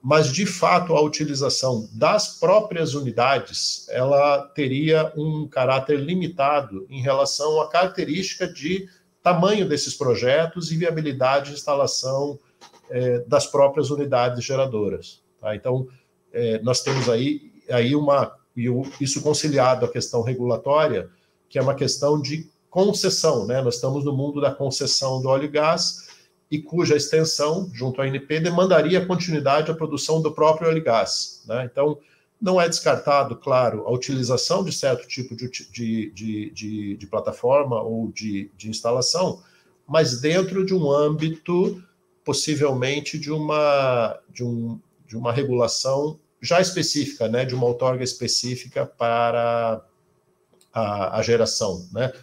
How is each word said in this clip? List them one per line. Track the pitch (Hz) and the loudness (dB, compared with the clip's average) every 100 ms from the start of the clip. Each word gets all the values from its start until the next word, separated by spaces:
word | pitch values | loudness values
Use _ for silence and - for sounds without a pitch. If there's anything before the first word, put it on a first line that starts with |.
mas, | 127 151 135 | 4 4 4
de | 131 196 | 0 -4
fato, | - 170 180 175 160 | 0 2 2 2 2
a | |
utilização | 151 151 151 135 135 117 131 120 107 | 2 0 -4 -2 -2 0 -2 -2 -6
das | 110 151 208 208 - | 0 2 2 0 -2
próprias | 165 208 214 170 151 | 4 4 4 -4 -2
unidades, | 139 131 117 123 135 - - - - - | -2 -4 2 2 2 -2 -6 -6 -6 -6
ela | 113 131 143 143 143 - | -2 2 4 6 4 0
teria | - 139 131 156 156 156 156 | -4 -2 0 2 2 2 -2
um | 156 156 147 | -4 -4 -4
caráter | - 127 135 - 143 | 0 2 2 2 0
limitado | 139 185 170 - 139 147 127 98 95 | 0 -2 -2 0 0 2 -2 -10 -12
em | 135 | -6
relação | 127 135 139 - 151 156 | 0 2 2 0 0 0
à | 151 | 2
característica | 165 185 185 147 165 185 - 180 | 2 2 0 -4 -2 -4 -6 -8
de | - 143 190 190 _ _ _ | -6 -4 -4 -6 _ _ _
tamanho | 175 175 185 214 170 | 2 4 4 2 2
desses | 147 143 - | 0 -4 -4
projetos | 135 110 123 143 165 175 165 | 0 2 2 2 0 -4 -6
e | 160 | -2
viabilidade | 175 160 151 127 127 139 139 | -2 -2 -4 0 2 2 -2
de | 143 | -10
instalação, | - 143 131 - 131 135 143 143 _ _ - _ _ | -4 0 0 -2 -4 -2 -4 -6 _ _ -20 _ _
é, | 127 127 123 | -2 0 0
das | 120 - - | 2 0 2
próprias | 143 139 143 131 | 4 4 4 -2
unidades | 147 143 127 123 123 120 | -2 0 2 0 -2 -4
geradoras, | 135 135 110 101 85 - - _ _ | -2 0 0 -4 -4 -12 -20 _ _
tá? | 107 104 | -8 -6
Então, | 127 127 131 - _ _ _ | -2 -2 -4 -12 _ _ _
é, | - 117 110 | -4 0 0
nós | 113 123 | 0 0
temos | - 135 123 | 0 0 2
aí, | 117 135 151 - _ - | 2 0 -2 -8 _ -4
aí | 123 120 147 | 0 2 2
uma, | 147 139 120 - _ - | 4 2 2 -4 _ -6
e | 120 | -2
o, | 123 139 - | -2 -4 -6
isso | 135 - | -4 -2
conciliado | 147 151 156 135 127 127 117 | 0 0 0 2 4 4 0
à | |
questão | 127 - 120 | -2 -4 -2
regulatória, | 113 127 123 113 135 147 156 107 87 _ _ _ _ | -2 -2 -2 -2 2 2 2 0 -6 _ _ _ _
que | 135 | -2
é | |
uma | 131 | 0
questão | 139 135 - 143 151 | 0 0 0 2 2
de | 127 156 160 _ _ | 0 -8 -10 _ _
concessão, | 175 196 202 190 - 160 131 101 | 2 2 2 0 2 2 2 0
né? | 127 | 0
Nós | 131 117 | 0 -2
estamos | 131 139 143 | -2 -2 -2
no | |
mundo | 135 143 143 | -2 -2 0
da | 139 | 0
concessão | 139 139 131 139 - 135 131 | 0 -4 -2 -2 -2 0 -2
do | 131 | 0
óleo | 135 147 | 0 0
e | |
gás, | 147 156 175 - - - - _ _ _ | 0 2 2 -2 -6 -16 -20 _ _ _
e | 151 | -8
cuja | - 170 151 147 | -4 -2 4 2
extensão, | 139 160 160 - 147 170 190 | 4 2 2 0 0 0 -4
junto | 120 127 127 | -6 -6 -2
à | |
A | 135 | -2
N | 135 | -4
P, | 139 156 | -4 -2
demandaria | 170 170 190 170 156 180 | 0 2 6 6 4 2
a | 180 | 0
continuidade | 180 180 156 131 147 156 | -4 -2 0 2 2 2
da | |
produção | 160 156 143 - 160 | -4 -4 -6 -2 0
do | 156 | 0
próprio | 147 156 160 165 | 2 4 4 2
óleo | 160 | 2
e | |
gás, | 156 113 95 - - - 113 | 2 2 2 -2 -6 -12 -6
né? | 113 123 | -6 -4
Então, | 139 147 151 _ _ _ _ | 0 0 0 _ _ _ _
não | 190 185 | 0 4
é | 170 | 2
descartado, | 170 160 131 - 143 127 117 | 2 0 0 4 2 2 -4
claro, | - 127 123 110 98 | 0 2 2 0 -2
a | |
utilização | 123 - 135 120 123 - 185 | -4 -2 -4 0 0 0 0
de | 185 | -2
certo | - 139 127 - | -2 -2 -2 -4
tipo | - 127 117 | -10 -10 -10
de | 127 | -10
uti-, | - - | -12 -16
de, | 104 117 110 104 | -8 -4 -4 -4
de, | 92 110 107 104 | -8 -8 -6 -8
de, | - 107 107 101 101 | -10 -10 -8 -8 -10
de | 95 | -6
plataforma | - 107 113 120 139 139 117 | -4 -4 -2 2 2 2 -2
ou | 110 113 113 | -2 -4 -6
de, | - 107 98 101 _ | -6 -6 -6 -8 _
de | 107 | -10
instalação, | 110 117 123 - 165 180 - _ _ _ _ _ | -6 -2 0 0 0 -2 -4 _ _ _ _ _
mas | 151 147 120 | 2 2 0
dentro | 147 175 185 190 | 0 0 0 -2
de | 190 185 | 0 0
um | 147 | 2
âmbito, | 143 147 156 160 160 - 175 196 - - _ _ _ | 2 2 0 -2 -4 -2 0 0 -2 -14 _ _ _
possivelmente, | - 131 - 147 143 127 127 143 147 156 | -4 -4 -2 0 2 2 0 -2 -4 -8
de | 139 | -6
uma, | 156 151 151 147 139 131 123 110 - _ | -4 -2 2 4 4 2 2 0 -4 _
de | - | -8
um, | 123 117 117 113 _ _ _ | -6 -4 -6 -8 _ _ _
de | 110 | -6
uma | 123 | -2
regulação | 117 139 123 117 - 131 135 147 156 _ _ | -2 0 0 0 0 -2 -2 -2 -6 _ _
já | 123 175 | 0 2
específica, | 180 175 147 - 131 - 113 | 2 0 -2 -2 -4 -2 -2
né, | 117 131 | 0 -2
de | 127 | 0
uma | 123 | 0
outorga | 120 131 127 | 2 0 0
específica | 123 - 117 - 120 123 127 139 127 | -4 -6 -2 -2 -2 -6 -8 -6 -6
para | _ 117 117 117 117 117 117 113 113 - _ _ _ _ _ _ _ _ | _ 0 2 2 2 0 0 0 -4 -8 _ _ _ _ _ _ _ _
a, | 117 107 104 95 101 | -4 -2 -2 -2 0
a | |
geração, | 113 117 110 - 107 90 - | 2 2 2 0 -4 -4 -8
né, | 107 127 - | -6 -6 -6